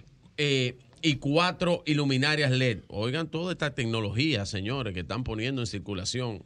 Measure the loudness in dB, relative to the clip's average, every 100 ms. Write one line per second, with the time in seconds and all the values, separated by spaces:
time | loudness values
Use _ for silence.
0 | -20 -20 -14 -2 2 4 2 -2 -18 -2
1 | 0 2 2 4 4 2 0 2 2 2
2 | 4 2 2 2 4 4 2 0 -6 -4
3 | -2 -2 -4 -4 -4 -2 -4 -2 0 0
4 | 0 0 2 0 -2 -4 -4 -4 -4 -6
5 | -4 -4 -4 -2 -2 -2 -4 -6 -6 -6
6 | -4 -4 -4 -6